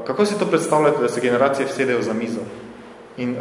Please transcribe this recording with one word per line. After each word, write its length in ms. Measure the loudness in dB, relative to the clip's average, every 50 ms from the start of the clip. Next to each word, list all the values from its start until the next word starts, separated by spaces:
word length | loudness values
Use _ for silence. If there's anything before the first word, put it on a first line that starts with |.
| -4
kako 180 | -4 0 2 2
si 140 | 2 2 0
to 60 | 0
predstavljate, 560 | 2 2 0 2 2 2 4 4 4 4 4
da 80 | 0 0
se 120 | 0 0
generacije 440 | 2 2 4 4 4 2 2 0 -2
vsedejo 340 | -4 0 0 0 2 2 0
za 120 | 0 0 -2
mizo 280 | -2 -2 -4 -6 -6 -8 -10 -12 -14 -14 -16 -18 -18 -18 -20 -20 -20 -20 -16 -8
in 180 | -6 -4 -4 -4 -2